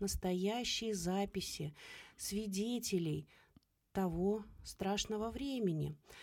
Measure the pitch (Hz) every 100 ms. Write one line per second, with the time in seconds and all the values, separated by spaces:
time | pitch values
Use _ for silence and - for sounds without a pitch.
0 | 202 - 185 180 196 233 240 - 226 202
1 | 170 190 202 190 - - 151 - - -
2 | - - - 202 214 190 226 240 233 185
3 | 165 151 - - - - _ _ _ 196
4 | 185 165 190 214 208 - - - 190 208
5 | - 214 226 233 277 262 196 156 147 151
6 | - -